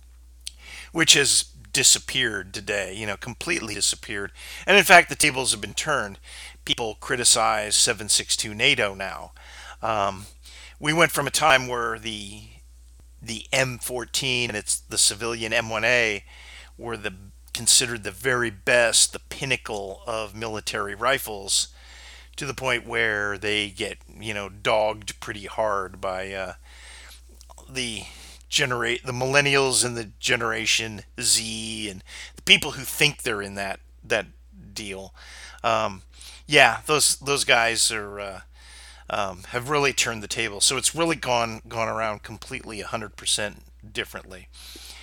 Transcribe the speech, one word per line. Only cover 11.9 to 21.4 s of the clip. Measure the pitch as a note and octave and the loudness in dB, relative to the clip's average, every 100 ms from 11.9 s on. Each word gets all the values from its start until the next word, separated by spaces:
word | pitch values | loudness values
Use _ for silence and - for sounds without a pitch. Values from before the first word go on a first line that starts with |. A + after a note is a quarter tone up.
| A2+ | -4
the, | A2 G#2+ G2+ G#2+ A2 - - - - - - - | -6 -8 -10 -14 -16 -20 -20 -20 -20 -20 -20 -16
the | A2+ A2 - | -10 -10 -2
M | C3 C3 A#2+ | 2 2 -2
fourteen | - B2 A2+ - C3+ B2 A#2+ | -6 -6 -4 -2 0 0 0
and | G#2 | -2
it's | - - | -2 -4
the | - A2 | -2 2
civilian | - G#2 A#2 A#2 A2 | 2 2 -4 -2 0
M | A#2 A2+ | 0 0
one | A2 | 0
A | A2+ B2 A2 G2+ - - - - - - | 4 4 4 0 -8 -20 -20 -20 -20 -12
were | A#2 A2 | -10 -6
the, | G#2 F#2+ G2+ - - | -8 -10 -18 -20 -12
considered | - A2+ - B2 A#2 | -2 4 4 4 -4
the | G2+ | -8
very | F#2+ C3 B2 A#2 | -4 0 2 0
best, | G2 - B2 A#2 - - | -2 4 6 6 4 2
the | - | 0
pinnacle | - - C#3 A#2+ - G#2+ G2 G2 G2+ | -12 -8 -2 -2 -2 -6 -6 -10 -6
of | A2 G#2 G#2 | -6 -6 -8
military | A2+ G#2+ - A2+ G2+ G2+ | -6 -6 -6 -6 -6 -2
rifles, | A#2+ C3+ A2+ G2+ | 0 0 -2 -8